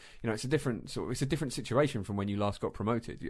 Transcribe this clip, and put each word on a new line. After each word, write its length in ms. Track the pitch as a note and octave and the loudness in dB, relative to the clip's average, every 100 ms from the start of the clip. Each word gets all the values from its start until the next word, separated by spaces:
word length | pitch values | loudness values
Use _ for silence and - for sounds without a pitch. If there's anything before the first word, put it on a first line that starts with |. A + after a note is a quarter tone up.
| - - | -16 -6
You 60 | A2+ | -2
know, 40 | |
it's 120 | G#2+ | -2
a 40 | B2+ | 2
different 400 | D3 C3+ G#2+ - | 0 2 -2 -4
sort 180 | - E2+ | -4 -2
of, 40 | |
it's 80 | B2 | 0
a 60 | C3+ | 0
different 260 | D#3 C#3+ | 0 -2
situation 520 | - - A#2 D3 A#2 | -4 0 4 4 2
from 120 | F#2 G2+ | -2 0
when 100 | G2 | 0
you 120 | G2+ | 2
last 240 | G2+ - | 2 2
got 100 | A2 | -2
promoted. 560 | - G#2 A#2 - - - | 0 0 0 0 -6 0